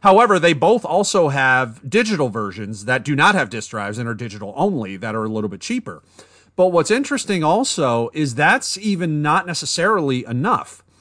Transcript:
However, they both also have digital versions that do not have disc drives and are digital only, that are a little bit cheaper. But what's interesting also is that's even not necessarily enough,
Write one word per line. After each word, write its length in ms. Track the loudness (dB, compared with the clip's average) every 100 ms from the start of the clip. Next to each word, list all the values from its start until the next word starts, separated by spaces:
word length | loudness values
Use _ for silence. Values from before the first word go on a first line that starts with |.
However, 380 | 6 8 6 6
they 160 | 4
both 280 | 4 4 2
also 460 | 0 -2 0 2 2
have 640 | 2 2 2 0 -6 -2
digital 400 | 0 0 0 -2
versions 560 | -4 -6 -8 -10 -8 -4
that 180 | -2
do 100 | 0
not 200 | 2 4
have 160 | 2 0
disc 180 | -6 -8
drives 300 | -8 -6 -6
and 100 | -6
are 60 |
digital 400 | -8 -10 -12 -10 -4
only, 400 | -2 -2 -6 -8
that 180 | -6
are 100 | -4
a 40 | -4
little 220 | -4 -6
bit 100 | -8
cheaper. 420 | -8 -8 -8 -16 _ -20 -20 _ _
But 140 | 0 2
what's 220 | 2 2
interesting 540 | 0 0 -4 -2 -2
also 640 | 2 2 0 -2 0 0 -2
is 220 | -2 -4
that's 420 | 2 2 2 0 -6
even 440 | -4 -2 -2 -2
not 240 | 0 0 -2
necessarily 760 | -6 -6 -2 0 2 0 -2
enough, 580 | -2 -2 0 -2 -4 -18 _ _